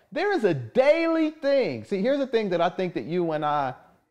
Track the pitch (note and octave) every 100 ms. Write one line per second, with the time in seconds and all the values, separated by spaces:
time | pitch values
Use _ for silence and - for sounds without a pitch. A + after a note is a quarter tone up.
0 | _ A#3+ G4 F#4+ G#3+ D3 A#2 - C4+ D#4+
1 | E4 E4 D#4 D#4 C#4 C#4 G#3 A#2+ - G3
2 | G#3+ C#4 C4+ A3+ G#3 F3 F3 F3 F3+ D#3+
3 | A2+ F3+ E3+ D#3 D3+ D3 C3+ - - _
4 | _